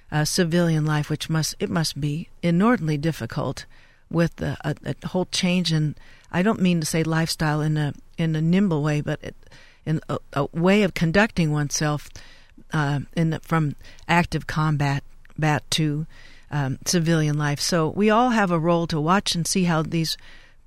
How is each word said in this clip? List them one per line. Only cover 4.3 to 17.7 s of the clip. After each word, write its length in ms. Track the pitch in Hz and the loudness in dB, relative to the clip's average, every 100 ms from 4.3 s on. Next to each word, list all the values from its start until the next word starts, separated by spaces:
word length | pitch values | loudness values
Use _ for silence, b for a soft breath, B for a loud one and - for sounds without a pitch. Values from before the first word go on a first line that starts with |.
| - | -2
a, 140 | 160 - | -6 -4
a, 320 | 151 - - - | -6 -6 -6 -8
a 60 | - | -4
whole 180 | 185 180 | -4 -2
change 400 | - 180 180 160 | -2 0 0 0
in, 220 | 160 151 - b b b | 0 0 -4 b b b
I 120 | 170 | 0
don't 180 | 202 - | 2 2
mean 180 | 180 170 | 2 2
to 60 | 156 | 0
say 160 | 165 | 0
lifestyle 580 | 160 160 165 - 156 151 | 0 0 0 -2 -2 0
in 160 | 156 151 | 0 0
a, 160 | 147 - - - | -2 -6 -10 -4
in 180 | 165 156 | -2 0
a 60 | |
nimble 400 | 160 185 202 156 | 2 4 4 2
way, 180 | 151 147 | 0 0
but 180 | 151 147 | -2 -6
it, 120 | - - - b b b 156 | -8 -16 -20 b b b -4
in 140 | 160 - | -4 -2
a, 80 | 147 - | -8 -6
a 120 | - - | -4 -4
way 300 | 165 180 208 | 2 4 6
of 100 | 185 | 4
conducting 580 | - 165 196 226 - 156 | 2 2 4 2 2 0
oneself, 560 | 147 147 - 151 147 - B B B B - - | 0 -2 -2 -2 -2 -8 B B B B -20 -6
uh, 280 | 160 143 143 - 170 | -2 0 -2 -4 -2
in 140 | 160 | 0
the, 100 | 156 | -2
from 340 | - 165 147 - B B - | -2 0 0 -4 B B -2
active 400 | 170 - 151 - | 0 0 -4 -4
combat, 560 | 160 156 143 143 139 - - - - | -2 0 0 0 -2 -6 -16 -14 -2
bat 300 | 151 147 - | 0 0 -2
to, 360 | - 156 147 160 B B B B | -2 0 -2 -6 B B B B
um, 280 | 147 135 135 | -4 -4 -4
civilian 540 | - 180 160 165 151 147 | 0 0 2 2 2 0
life. 220 | 147 143 | -2 -2
So 280 | - | 0